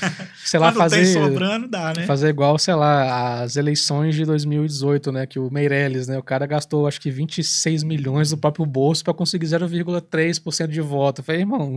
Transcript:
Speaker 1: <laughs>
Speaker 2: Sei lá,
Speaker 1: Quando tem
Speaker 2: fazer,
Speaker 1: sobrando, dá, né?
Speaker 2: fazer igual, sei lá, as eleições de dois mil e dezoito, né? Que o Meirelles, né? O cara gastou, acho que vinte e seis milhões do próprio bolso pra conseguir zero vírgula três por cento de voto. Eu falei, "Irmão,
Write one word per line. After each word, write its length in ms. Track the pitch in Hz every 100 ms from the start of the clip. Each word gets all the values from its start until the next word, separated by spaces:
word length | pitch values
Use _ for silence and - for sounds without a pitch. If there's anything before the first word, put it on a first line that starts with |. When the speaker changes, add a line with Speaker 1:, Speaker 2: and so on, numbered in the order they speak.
| 185 -
Speaker 1:
<laughs> 280 | 190 -
Speaker 2:
Sei 160 | - 165
lá, 120 | 165
Speaker 1:
Quando 180 | 165 170
tem 140 | 170
Speaker 2:
fazer, 80 | 180
Speaker 1:
sobrando, 540 | 170 147 135 196 220 254
dá, 260 | 196 160 165
né? 80 |
Speaker 2:
fazer 240 | 170 139 151
igual, 300 | 143 143 151
sei 160 | -
lá, 680 | 165 147 143 131 123 123 120
as 140 | 123 135
eleições 580 | 147 147 - 143 156
de 120 | 151 156
dois 180 | 156
mil 180 | 147 147
e 20 | 156
dezoito, 440 | 143 139 143 143
né? 140 | 131 131
Que 120 | 131
o 100 | 127
Meirelles, 560 | 143 143 139 139 131 127
né? 100 | 135
O 40 |
cara 220 | - 131
gastou, 420 | 143 147 - 151 147
acho 140 | -
que 100 | 147
vinte 280 | 131 160 -
e 60 |
seis 380 | 160 - 165 160
milhões 460 | 156 151 135 139 151
do 60 | 156
próprio 300 | 151 151 151
bolso 360 | 131 143 160
pra 100 | -
conseguir 320 | 165 170 185 160
zero 200 | 165 175
vírgula 340 | 170 170 175
três 360 | 175 160 165 165
por 140 | 165
cento 200 | - 160
de 80 | 151
voto. 380 | 147 143 139 135
Eu 40 |
falei, 160 | 135 165
"Irmão, 280 | 202 262 139